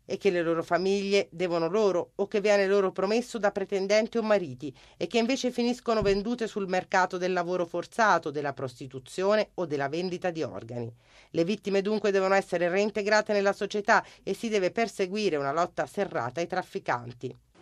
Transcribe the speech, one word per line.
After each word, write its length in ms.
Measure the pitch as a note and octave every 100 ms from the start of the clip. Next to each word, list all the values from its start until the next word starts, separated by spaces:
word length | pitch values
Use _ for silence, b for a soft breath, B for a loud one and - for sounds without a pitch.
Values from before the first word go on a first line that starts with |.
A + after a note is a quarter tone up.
| -
e 120 | -
che 140 | G3+
le 100 | F3
loro 220 | E3 E3
famiglie 640 | E3 E3+ F#3+ G3+ G3 G3 -
devono 380 | E3 F3+ E3+ E3
loro 440 | G#3 G#3 F3 - -
o 120 | G3+
che 140 | G#3+
viene 240 | G#3 G3+ F#3+
loro 260 | G3+ F#3+
promesso 460 | F#3 G3 A3+ B3 A#3
da 140 | G3+
pretendenti 680 | G3+ F#3+ G3 G3 G#3+ A3 A#3
o 60 |
mariti 520 | A3 G#3 D#3+ B2+ D3 - b b
e 80 | F3
che 140 | A#3
invece 320 | A3+ C4+ B3
finiscono 500 | B3 A#3+ B3 - A3
vendute 460 | G3+ G3 G#3 B3 G#3+
sul 200 | G#3 F#3
mercato 520 | F#3 F3+ F#3+ F#3 F3+
del 120 | F3+
lavoro 360 | F3+ E3+ F3+ E3+
forzato, 640 | F3 - - G#3+ E3+ D#3+
della 220 | C#3+ C#3+
prostituzione 960 | - C3 - C3+ C3 - - F#3+ G#3+ G3+
o 140 | - E3
della 200 | C#3+ C#3
vendita 440 | E3 F#3 F3 F3+
di 100 | D#3+
organi. 500 | C3+ F#2+ A2+ A#2+ A#2 - b b b
Le 140 | -
vittime 400 | E3+ G#3+ G3+ G3
dunque 260 | G3 G#3+ G#3
devono 240 | G3 F#3+
essere 360 | G3 - F3 F3
reintegrate 640 | F#3+ G#3 G#3+ G3+ G#3+ G#3+
nella 200 | G#3 G3
società 500 | G3 G3 G#3 G3+ G3 - B
e 100 | -
si 160 | G3 A3+
deve 220 | G#3 F3+
perseguire 640 | A#3+ A3+ - F#3 G#3 G3+ D3+
una 180 | C#3
lotta 320 | D#3 F3 - D3+
serrata 540 | - F3+ D#3+ B2 C#3+
ai 80 | F3
trafficanti. 880 | F3+ - G3 - B2 A#2+ - B2 - _ _